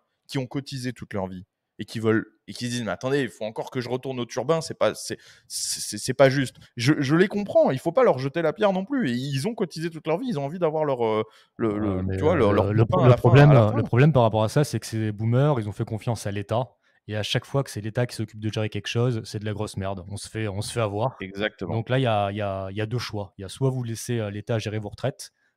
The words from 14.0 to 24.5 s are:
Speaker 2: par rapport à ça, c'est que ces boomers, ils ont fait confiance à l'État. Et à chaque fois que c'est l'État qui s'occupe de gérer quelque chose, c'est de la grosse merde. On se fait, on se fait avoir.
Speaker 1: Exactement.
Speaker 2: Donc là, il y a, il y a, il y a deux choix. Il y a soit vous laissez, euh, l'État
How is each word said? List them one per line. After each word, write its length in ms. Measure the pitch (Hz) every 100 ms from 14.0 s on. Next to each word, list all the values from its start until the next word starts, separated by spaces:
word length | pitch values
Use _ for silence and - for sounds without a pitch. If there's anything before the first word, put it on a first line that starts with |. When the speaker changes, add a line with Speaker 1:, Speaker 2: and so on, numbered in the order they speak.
| 151
Speaker 2:
par 120 | 135
rapport 180 | 113 107
à 80 | 107
ça, 140 | 147
c'est 140 | 151 113
que 60 | -
ces 260 | 113 110
boomers, 480 | 104 113 120 147 131
ils 80 | 104
ont 40 |
fait 140 | 95 113
confiance 400 | 110 - 110 104
à 60 |
l'État. 420 | 101 101 113 127 _ _ _ -
Et 100 | 107
à 60 |
chaque 240 | 101 131 -
fois 160 | 139
que 80 | -
c'est 100 | 110
l'État 260 | 107 113 123
qui 80 |
s'occupe 260 | - 110 107
de 120 | 107
gérer 160 | 107 107
quelque 200 | 104 -
chose, 340 | 120 123 113
c'est 140 | 98 107
de 80 | 107
la 80 |
grosse 220 | 101 107 -
merde. 260 | 95 98 92
On 80 | 101
se 100 | -
fait, 180 | 110 110
on 140 | 95
se 120 | 104
fait 80 | 120
avoir. 360 | 107 101 127 -
Speaker 1:
Exactement. 520 | 95 98 117 - 90
Speaker 2:
Donc 160 | 113 117
là, 100 | 127
il 40 |
y 40 | 123
a, 240 | 104 101
il 40 | 104
y 60 |
a, 260 | 101 95 95
il 60 | 98
y 60 |
a 40 | 107
deux 120 | 120
choix. 340 | - 107 98 -
Il 40 |
y 20 |
a 40 | 95
soit 220 | - 135
vous 140 | 131
laissez, 340 | 117 113 - 120
euh, 120 | 104
l'État 280 | 104 -